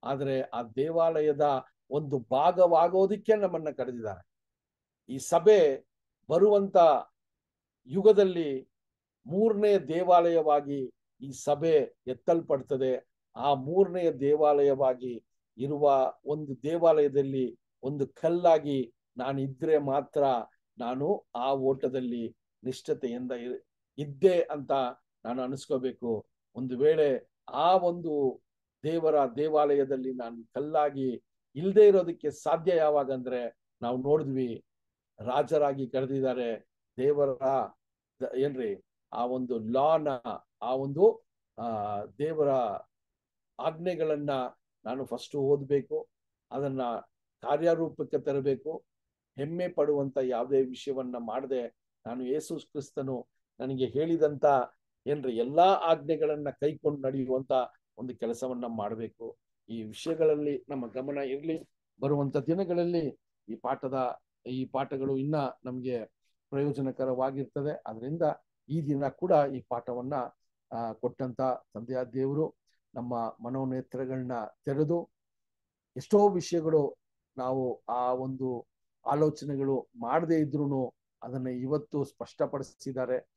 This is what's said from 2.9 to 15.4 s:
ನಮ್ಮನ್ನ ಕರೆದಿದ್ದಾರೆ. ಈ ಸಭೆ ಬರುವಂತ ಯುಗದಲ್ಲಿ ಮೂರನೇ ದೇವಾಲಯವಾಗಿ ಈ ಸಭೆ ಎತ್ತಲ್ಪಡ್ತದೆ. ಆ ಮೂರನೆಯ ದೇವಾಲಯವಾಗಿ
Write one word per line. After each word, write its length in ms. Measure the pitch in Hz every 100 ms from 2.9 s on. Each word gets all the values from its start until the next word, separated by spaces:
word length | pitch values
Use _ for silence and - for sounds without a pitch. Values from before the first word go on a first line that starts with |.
| 190 190 208 - 214
ನಮ್ಮನ್ನ 340 | 196 170 156
ಕರೆದಿದ್ದಾರೆ. 580 | 135 123 123 110 95 - _ _ _ _ _ _ _ _
ಈ 80 | 131
ಸಭೆ 680 | - 170 175 214 156 135 _ _ _ _ _
ಬರುವಂತ 480 | 156 202 208 196 185 165 135 - _ _ _ _ _ _ _ -
ಯುಗದಲ್ಲಿ 840 | 156 202 202 196 175 156 135 - _ _ _ _ _ -
ಮೂರನೇ 500 | 180 226 202 208 202
ದೇವಾಲಯವಾಗಿ 1120 | 139 160 180 175 170 165 156 147 143 143 123 _ _ _
ಈ 100 | 135
ಸಭೆ 640 | 131 - 143 165 156 120 _ -
ಎತ್ತಲ್ಪಡ್ತದೆ. 1080 | 127 - 170 165 143 120 131 131 127 _ _ _ 113
ಆ 180 | 131
ಮೂರನೆಯ 580 | 139 131 175 190 175 170
ದೇವಾಲಯವಾಗಿ 1120 | 147 139 151 151 147 143 135 135 127 127 117 _ _